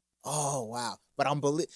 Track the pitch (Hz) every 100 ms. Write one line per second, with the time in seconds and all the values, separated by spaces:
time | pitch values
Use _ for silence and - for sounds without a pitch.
0 | _ _ - 151 143 139 110 120 113 95
1 | _ - 135 147 143 156 151